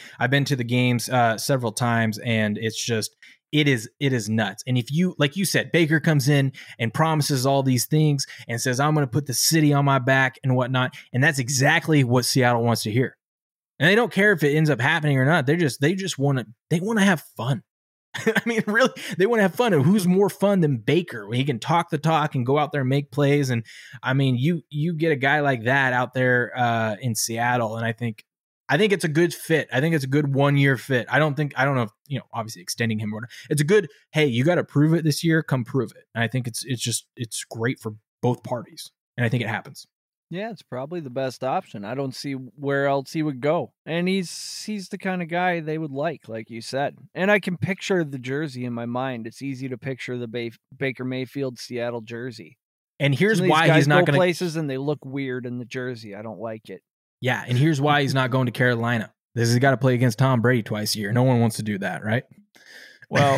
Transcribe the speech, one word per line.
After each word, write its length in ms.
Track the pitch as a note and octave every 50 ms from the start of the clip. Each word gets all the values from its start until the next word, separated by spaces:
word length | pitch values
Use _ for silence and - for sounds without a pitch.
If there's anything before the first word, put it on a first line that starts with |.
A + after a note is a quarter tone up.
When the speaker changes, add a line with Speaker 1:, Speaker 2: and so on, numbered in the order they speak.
| - - - -
Speaker 1:
I've 120 | A#2+ B2
been 140 | C#3 C#3 C3+
to 100 | B2+ C#3+
the 80 | B2 A#2+
games, 440 | A#2 B2 B2 B2 B2 A#2+ A#2 - -
uh, 300 | C3 B2 A#2+ A2+ A2 G2+
several 340 | - - C#3 B2+ B2 G#2+
times, 460 | - - B2+ A#2+ A#2 A#2 A2+ A2 G#2+ G#2+
and 400 | - A#2+ A2+ A2 G#2+ G#2 G#2 G#2+
it's 260 | A2+ A2 - - -
just, 320 | - A#2 G#2+ G2+ - _ _ - - - _ _ -
it 160 | - D3+ D3+ C#3+
is, 200 | C3 A2 A2 - _ -
it 120 | D3 C3+
is 160 | C3 A#2+ G2+ G#2+
nuts. 360 | A2 A2 G#2+ G2 F#2+ - -
And 100 | B2+ B2
if 140 | B2+ A2+ -
you, 240 | C#3 E3 F#3 F3+ -
like 200 | - D3 C#3+ -
you 80 | G3 F#3+
said, 260 | - - B2+ A2 C3+
Baker 300 | - E3+ E3+ C#3+ E3 D3+
comes 280 | - E3 D#3 C#3+ A#2 C#3+
in 220 | D3 C#3 C3+ C3 - - - - - -
and 120 | A#2+ A2+
promises 540 | - - D#3+ D#3+ D#3+ D3+ C#3 - C#3+ B2+ B2
all 160 | C#3 C#3 C#3
these 240 | C3 C3+ B2+ A#2+ -
things 400 | - D3+ D#3 D#3 D3+ C#3+ C3+ - - - - - -
and 120 | A#2 A#2
says, 200 | - C3 B2 B2+
"I'm 120 | C#3+ D#3 D3+
gonna 120 | D3+ C#3+
put 200 | B2 - D3+ C#3+
the 80 | - A#2
city 380 | - - - D#3+ D#3+ D3+ C#3+
on 120 | C#3+ C#3+ C#3+
my 140 | C#3 C3+ C3+
back," 380 | B2 C3+ C3 C3+ C3 B2+ - - -
and 120 | C3+ B2+
whatnot, 380 | B2+ B2 B2 C3 B2+ B2+ B2 - - - _
and 100 | - A#2+
that's 160 | C3+ E3 C#3+ C3+
exactly 680 | A#2+ A#2+ C#3 B2 C3+ D3 D#3+ E3 - D#3+ D#3 C#3+ C3
what 200 | A#2 B2 B2 A#2+
Seattle 380 | - - C3+ B2 A#2+ A#2+ A#2 A#2
wants 180 | A#2 A2+ -
to 80 | - A2+
hear. 260 | G#2 B2+ B2 - - _ _ _ _ _ _ _ _ _ _ _ _ -
And 100 | C3 F3
they 60 | G3+
don't 180 | A3+ A#3+ F3
care 200 | - F#3+ G3+ G#3+
if 100 | G3 D#3
it 120 | D3+ C#3+ C#3+
ends 140 | D#3 D#3+ D3+
up 100 | C3+ G#2+
happening 360 | B2 D3 E3 D#3+ D3+ D3 C#3 C3
or 60 | B2+
not. 220 | C#3+ E3 D#3+ C3
They're 100 | C3+ D#3+
just, 240 | F3 E3 C3 - -
they 140 | C#3 D#3 G3
just 240 | F#3 G3 E3+ - -
wanna, 260 | C3+ C#3+ C3+ C3 A2 A2+ - _ _ -
they 100 | D#3 E3+
wanna 240 | F3+ A3 A#3 G#3 F#3+
have 180 | G3+ F3 C#3+ - - _
fun. 260 | - A2+ C3 C3+ - - _ _ _ _ _ _ _ _ _ -
<laughs> 0 |
I 260 | - - A3+ A3 G#3 -
mean, 160 | A#3 A3+ G#3+ - G#3
really, 240 | G3+ A#3 B3+ - - - - - F#3+ E3
they 80 | F#3+
wanna 160 | A3+ A#3+ A3
have 120 | G3 F3+ -
fun. 160 | - B3 A3+
And 120 | F3+ C#3+ B2
who's 220 | E3+ G#3 G#3+ E3+
more 220 | F3+ F3+ F#3+ G3+ F#3
fun 300 | - - F#3+ G3+ G3+ F#3
than 180 | E3 D3 C3+ A2+
Baker 500 | G#2 - D3 F3+ E3+ - - A3 C#3 G2+
when 80 | A#2+
he 80 | B2 C#3
can 140 | C#3+ B2 G#2+
talk 300 | - C3+ E3 E3+ E3+ -
the 80 | E3 C#3+
talk 360 | - E3 D#3+ D3 D3+ D3+ -
and 100 | C3 A#2+
go 120 | B2 C#3+ D3+
out 120 | D3 -
there 100 | - C#3+
and 60 | C3 B2+
make 200 | C#3 C#3+ C#3+ -
plays? 380 | - D3 D3 C#3 C#3+ D3 C#3 B2+
And, 140 | A#2+ A2+ A2 - - - - - - - -
I 100 | B2 C3
mean, 220 | C#3 C3+ C3 B2+
you, 260 | A#2+ C3 E3 F3 D#3+ - -
you 240 | C#3+ D3 D3 F3 E3+
get 160 | D3+ E3 D#3+
a 60 | D3+
guy 240 | B2 C3+ C#3 D3 D3+
like 240 | C#3+ C#3 C3 A2+ G#2+
that 280 | B2 C3+ C#3 C3+ B2+
out 220 | B2 B2 B2+ A2+ -
there, 380 | C3 B2+ B2+ B2 B2 A#2+ G#2 -
uh, 380 | B2+ B2 A#2 A#2 A2+ A2+ A2 G#2 F#2+
in 140 | C3 B2 A2
Seattle, 600 | - - - A#2 A2+ A#2+ A#2+ B2 B2 A#2 G#2+ A2+
and 80 | A2+ A#2
I 80 | A#2
think 320 | A2 - A#2+ A2+ G#2+ _ - _ _ _ _ _ _ _ _ - C#3
I 20 |
think 160 | D#3+ G#3+ G3+
it's 120 | G3 F3 -
a 40 | D#3+
good 240 | C#3+ E3 F3 E3+
fit. 360 | - - - - D#3+ D3 C3 -
I 80 | A#2+ B2+
think 140 | D3 E3 E3
it's 80 | D3 C3
a 40 | C3
good 260 | C3+ D3 C#3+ C#3+ C#3
one-year 420 | C#3 C#3 C#3+ C#3+ C#3+ C#3 C#3 C3
fit. 300 | A2+ - - C3 A#2+ G#2 -
I 120 | B2 C#3+
don't 160 | D#3 D3+ C3+
think, 160 | D3+ D3+ C#3 -
I 80 | B2+ C3
don't 120 | C#3+ C3+
know 60 | B2+ A2+
if, 60 | G2+ _ _ _ -
you 100 | C#3+ A#2
know, 60 | - _
obviously 280 | - A#2 A2 A2 - F2+
extending 380 | F2+ - - - A#2 A2+ A2 G#2+
him 160 | G#2+ G#2 G#2+
or 60 | G#2+
not. 100 | A#2+ - - - - -
It's 120 | D#3 D3
a 40 | D3
good, 240 | D3 G#3 G#3 F3 - - _ _ _
"Hey, 160 | - D#3 D3+
you 160 | C#3 A2+ A#2+
gotta 220 | B2+ F3 F3 C#3 -
prove 300 | - - C#3+ D3 D#3+ D#3+
it 100 | E3+ D#3+
this 180 | D3+ C#3+ -
year. 220 | F3 E3 D#3+ D#3+ D3+
Come 180 | - D3 B2+ A2+
prove 280 | - - C3+ A#2 G2
it." 120 | - - - _ -
And 100 | A2+ A#2
I 20 |
think 220 | A2 - C3 A#2+ A#2+
it's, 160 | - - -
it's 180 | C3 B2+ A2+
just, 240 | - A#2 A2 - - _ -
it's 280 | B2 B2 A2 - - -
great 340 | - - A2+ A2+ C3 - -
for 140 | - A2 G#2+ G#2+ _ _ _ -
both 220 | - B2 A#2+ -
parties. 480 | - - - A2+ - - - - - - _ _ _ _ -
And 80 | B2 A#2+
I 40 | A2+
think 160 | B2+ A#2+ A#2
it 40 | A#2
happens. 380 | A2 F#2 - - - - - _ _ _ _ _ _ _ _ -
Speaker 2:
Yeah, 200 | E3 F#3 G#3+ A#3
it's 120 | G3 -
probably 360 | - - B2+ B2 C3+ D3+ F3+ F3
the 120 | D3 B2+
best 340 | A#2+ C3 C3+ C3 B2 - B2+
option. 400 | C3 D#3 F#3 - - - A2 G2+
I 100 | G#2 B2+
don't 200 | C3+ C#3 C3 B2+
see 160 | - - C#3+
where 540 | C3+ C3 C3 - - C#3+ C#3 C#3 C#3 C#3 C#3
else 260 | C#3 C#3 C#3 C3+ -
he 100 | - D#3+
would 180 | D3+ D#3 C3+ B2
go. 320 | C3 D3 E3 E3+ B2 - _ _ -
And 220 | C#3 D#3+ E3+ F3 F#3
he's, 560 | F#3+ G3 F3 - - - - - - - -
he's 220 | G#3+ G#3+ G3+ F3+ -
the 100 | G#3 F3+
kind 240 | - F#3+ F#3 F3+
of 60 | E3+ D#3
guy 320 | E3+ F3 F3+ F#3 F3 E3+
they 180 | D#3 D#3 D#3 D#3+
would 140 | D#3+ D3
like, 360 | C3+ C3+ D3+ E3+ C#3 - - A2+
like 220 | A2 A2+ A2 -
you 100 | A#2 A2+
said. 360 | - - B2+ C3 C#3+ G#2+ D2 - - - -
And 160 | D#3+ F#3 G3+
I 80 | G#3+ G3
can 180 | - F#3+ F3
picture 460 | - - F3+ G3 - - - G3 F3
the 160 | D#3+ C#3 C#3 C3
jersey 460 | A#2+ B2+ C3+ D3 D#3+ C#3+ B2+ B2 B2
in 80 | B2
my 140 | A#2+ A#2 A#2
mind. 420 | A#2+ A#2+ B2 C3 C3+ B2 A2+ A2+ A2+
It's 140 | - -
easy 260 | C3 C#3 C3 B2 C3+ B2+
to 100 | B2+ A2
picture 400 | - C3+ C3 A#2+ - C3 B2 B2
the 80 | A#2+
Ba-, 240 | A2+ A2+ A#2+ A#2 A#2 A2+ - _ _ C3
Baker 280 | - C#3 C3+ A#2 - B2+
Mayfield 560 | B2+ B2+ C3 B2+ - - C#3 C3+ C3 A#2+ -
Seattle 400 | - - B2 A#2 A#2 A#2+ A#2+ A#2
jersey. 580 | A2 A#2 A#2 A#2 B2 C3 A2 A2 E2+ - _ _ _ _ _ _ _ _ _ -
Speaker 1:
And 160 | C#3+ C#3+ C#3
here's 220 | - F#3+ G#3+ A3 F3
Speaker 2:
Some 60 | -
of 20 |
these 40 | D3
Speaker 1:
why 160 | D3+ D#3+ E3 D#3+
Speaker 2:
guys 80 | D#3+
Speaker 1:
he's 120 | D#3 C#3 D3
not 120 | D3 C#3+
Speaker 2:
go 60 | C#3
Speaker 1:
gonna 120 | - C#3+ F#3
Speaker 2:
places 380 | F3+ F3+ E3 - F3+ E3+ D3+
and 120 | E3 D#3 C#3
they 100 | C3 C3
look 260 | C#3 D3 D3 - -
weird 420 | C3+ C3+ C#3 C#3 C3 B2+ B2+ A#2+
in 120 | B2 B2 B2
the 60 | A#2+
jersey. 520 | A2+ - C3 B2 B2+ B2 A2 A2+ G#2 G2
I 60 | G#2
don't 180 | A2 A2+ G#2 F2
like 280 | A2 A2+ A2 A2 - -
it. 120 | F#2 - _ _ _ _ _ _ _ -
Speaker 1:
Yeah, 220 | B2 B2+ B2 - -
and 100 | B2 B2
here's 240 | A#2+ D3 E3 D#3 C3
why 220 | C#3+ D3 D3 D3
he's 100 | C#3+ B2+
not 180 | B2 C3+ C3 A#2+
going 160 | C3 C3 B2+
to 60 | A#2+
Carolina. 600 | - - B2+ B2 A#2+ A#2 A#2 A#2 A#2+ A2+ G2 - _ _ _ _ -
This 140 | A#2 A#2 A#2
has 80 | A#2+ B2
gotta 180 | C3+ C3+ C3
play 180 | A2 C3+ C3 B2
against 240 | A#2 C3 B2 A2 -
Tom 220 | C3 C3+ B2+ A#2
Brady 200 | G#2+ B2 B2+ A#2
twice 320 | G#2 - A2 G#2 G#2 G#2+ -
a 40 | A2
year. 140 | G2+ G2
No 100 | A#2 A#2+
one 180 | B2+ C3 B2 A#2
wants 160 | A#2 A2 -
to 60 | -
do 160 | A2 G#2+ G#2 F#2+
that, 260 | G2 F2+ F2+ - -
right? 200 | G#2+ A2+ C3 - _ - _ - _ _ - - - - - - - - _ - -
Speaker 3:
Well, 280 | - C#3 C#3+ C#3 C3+